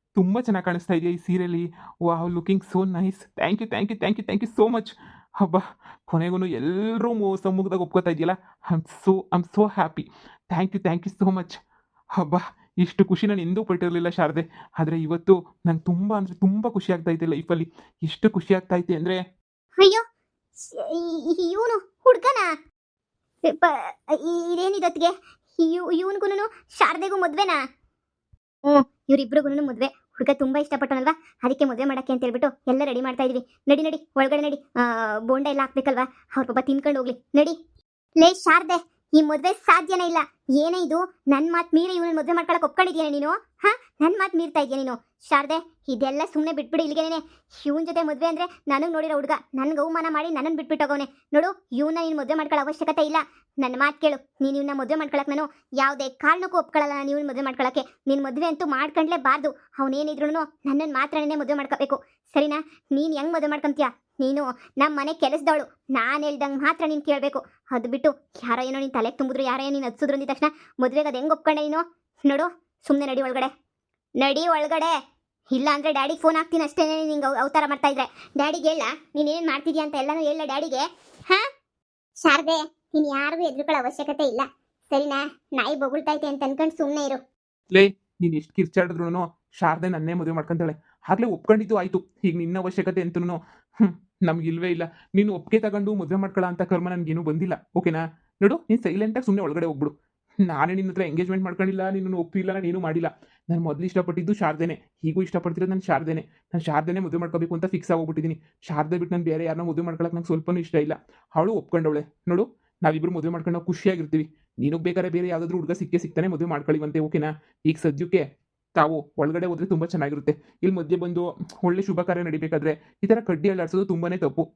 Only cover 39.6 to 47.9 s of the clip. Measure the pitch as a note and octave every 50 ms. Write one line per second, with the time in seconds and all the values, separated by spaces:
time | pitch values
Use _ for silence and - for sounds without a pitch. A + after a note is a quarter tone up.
39.6 | - - E4+ F4+ D#4+ D#4+ F#4 F4+ F4+ E4+ E4+ E4 C#4+ - _ _ _ - C4 C#4+
40.6 | D4+ E4 F4 F#4 F4 C#4 D#4 E4+ F#4 F4+ - _ - C4+ C#4+ C4+ D#4 E4 E4+ E4+
41.6 | E4 E4+ D#4+ D#4+ E4+ F#4 F#4 F4 E4+ E4+ E4 D#4 D4 C#4 F4 E4+ E4 E4+ E4+ E4
42.6 | E4 C#4+ C#4+ - F#4 F#4 C#4+ D#4+ D#4+ D4+ C#4+ C#4+ C#4+ D4+ F4+ A4 - _ _ _
43.6 | - G#4 A#4+ B4 - _ _ - D4 E4 G4 G#4 F#4+ F#4+ - D#4+ E4+ D4+ - D#4+
44.6 | C#4+ A#3+ C4+ C4+ C4+ C4 B3 B3 _ _ _ _ _ - D#4 C#4 C#4 C#4 D#4+ C4+
45.6 | - - _ _ - - C4 G#3+ C4+ C4 C4+ D4 D#4+ D#4+ - D4+ D4+ D#4+ E4 C#4+
46.6 | C4+ A#3 D4+ D#4+ E4 D4 D4+ D#4+ D#4+ D#4+ E4 D#4+ D#4+ - _ _ _ _ - -
47.6 | - D4 C#4+ D#4+ E4 E4